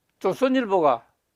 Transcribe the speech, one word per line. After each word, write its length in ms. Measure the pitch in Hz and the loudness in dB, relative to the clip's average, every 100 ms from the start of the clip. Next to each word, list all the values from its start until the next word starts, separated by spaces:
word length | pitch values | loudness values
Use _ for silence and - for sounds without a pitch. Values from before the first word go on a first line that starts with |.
| _ _ | _ _
조선일보가 880 | 196 175 262 262 226 190 147 120 - _ _ | -4 -2 0 0 0 0 2 0 -6 _ _